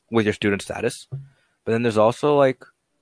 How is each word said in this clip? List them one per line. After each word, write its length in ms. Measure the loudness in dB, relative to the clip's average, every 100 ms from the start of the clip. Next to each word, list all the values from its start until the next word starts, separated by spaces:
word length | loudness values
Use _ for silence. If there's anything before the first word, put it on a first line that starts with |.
| -4
with 160 | 0 0
your 80 |
student 280 | 0 -2 -2
status. 460 | -6 -6 -6 -8 -14
But 640 | -16 -16 _ _ _ -4
then 120 | -2
there's 140 | 0 4
also, 400 | 2 2 0 4
like, 260 | 2 0 -12 _ _ _